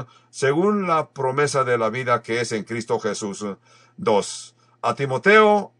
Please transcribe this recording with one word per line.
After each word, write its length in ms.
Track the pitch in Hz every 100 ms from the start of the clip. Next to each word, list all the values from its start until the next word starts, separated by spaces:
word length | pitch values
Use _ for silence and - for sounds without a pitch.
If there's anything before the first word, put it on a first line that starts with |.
| 131 _ _
según 560 | - 135 151 202 208 180
la 240 | 160 151
promesa 540 | - 131 139 147 139
de 120 | 123 120
la 140 | 110
vida 320 | 117 123 120
que 180 | 113 117
es 120 | 117
en 120 | 110
Cristo 340 | 92 117 110 113
Jesús." 440 | 107 - 104 92 104 92 _ _ _ -
Dos, 580 | 117 104 - - - _ _ -
a 140 | 117
Timoteo 800 | 117 135 127 196 214 214 208 196